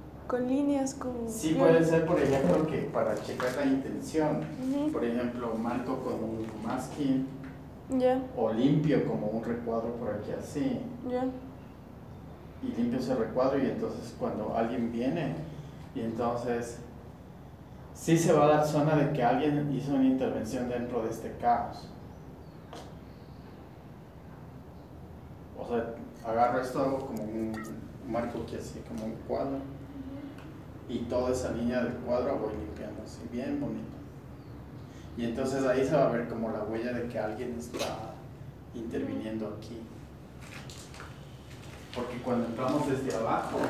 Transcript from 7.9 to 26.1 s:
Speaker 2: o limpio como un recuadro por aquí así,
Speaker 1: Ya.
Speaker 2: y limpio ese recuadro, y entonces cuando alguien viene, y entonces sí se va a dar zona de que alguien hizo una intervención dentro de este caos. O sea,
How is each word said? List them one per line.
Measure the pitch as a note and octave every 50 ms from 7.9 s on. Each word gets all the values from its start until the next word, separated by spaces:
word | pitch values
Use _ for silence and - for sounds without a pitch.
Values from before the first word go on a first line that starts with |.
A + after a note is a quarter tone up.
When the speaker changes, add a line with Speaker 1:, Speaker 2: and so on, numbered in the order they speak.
| C4 B3+ B3+ B3+ B3+ C4 - - -
Speaker 2:
o | B2 A2+ A2 A2
limpio | A2+ C3 D3+ D#3 D#3 - D3+ C3 A#2 -
como | A2+ A2 G#2+ G#2+
un | G#2+ A2 A2+ A#2
recuadro | A#2 A#2 - - A#2 A2+ A#2 A#2 A#2+ A#2+
por | - B2 G#2+
aquí | G#2 - - - - -
así, | - - - D3+ C3+ C4 A#3+ - - - - - - B3+
Speaker 1:
Ya. | B3 B3 C4 B3+ - - - - - - - - - - - - - - - - - - - - - - - - - -
Speaker 2:
y | C4 A#3 - -
limpio | - A#3+ A#3 -
ese | - - -
recuadro, | A2+ A2 - - B2+ C3 - C#4+ -
y | -
entonces | - - - - - - - - - - -
cuando | B2+ A2+ G#2 G#2 G#2+ A2 -
alguien | A#2 A#2+ A#2 B2+ B2 A#2 A2+
viene, | A2+ A#2 B2 - E3 E3+ D3 - - - - - - - - - - - - - -
y | B2
entonces | A2+ A2+ G#2+ - A#2+ A#2 A#2+ A#2+ B2 B2 A#2 A#2 A#2 - - - - - - - - - - - - - - - - - - - - - - - - - -
sí | - - D#3+ E3
se | E3 D#3+ F#3
va | D#3+ D3 D3
a | D3+ D3+
dar | D3 D3+
zona | D3+ - D3 C#3+ D#3 D3+
de | D3 C#3 D3+
que | D3+ D#3 D3
alguien | C#3+ C3 C3 D3+ D3+ D3 D3 D3 C#3+ C#3
hizo | - - C#3+ C#3
una | C3+ C3
intervención | C3 C3 C3 B2+ A2 G#2+ A2+ A2 A2 C3 B2 B2 A#2+
dentro | B2 A#2+ A#2+ A#2+ B2 A#2 A2+
de | A2+
este | A2 - - A2+ - -
caos. | A#2 A#2+ A#2 - - - - - - - - - - - - - - - - - - - - - - - - - - - - - - - - - - - - - - - - - - - - - - - - - - - - - - - - - - - - - - - - - - - - - - - - - - - - - - - - -
O | -
sea, | - - A#3 - - - - - -